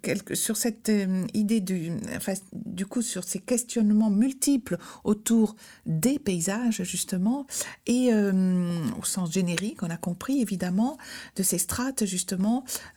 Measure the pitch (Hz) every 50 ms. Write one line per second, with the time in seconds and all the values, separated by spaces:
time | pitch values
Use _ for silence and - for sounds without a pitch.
0 | - - - 202 - - - - - - 220 - - 240 220 - - 220 214 208
1 | 196 185 185 185 180 - - 214 214 202 226 226 185 180 190 180 160 170 170 -
2 | - - - 180 - - 190 190 - - - - - - - 175 196 - - 247
3 | 220 - - 185 180 - - 185 - - 247 226 - - - 240 214 208 214 214
4 | 220 214 196 202 233 269 269 - - 285 285 254 - - 175 170 - - - -
5 | - - 214 214 - - 226 226 220 208 - - - - - - - 165 160 160
6 | 156 247 285 285 - 208 185 170 165 190 196 226 247 233 220 - 180 180 - 175
7 | - - 196 185 185 220 254 285 269 - - - - - - - - - 240 254
8 | 254 247 220 214 202 202 190 190 185 185 185 180 175 175 175 170 156 117 - -
9 | - - - 190 180 165 156 190 185 175 175 165 190 220 320 - 190 165 165 170
10 | - 180 175 - - - 269 285 233 - 196 170 185 180 180 196 226 262 311 -
11 | - - - - - - - - 190 - 190 170 - - - - 247 269 262 -
12 | 220 185 185 180 - - 196 180 190 208 240 262 262 - - - - - -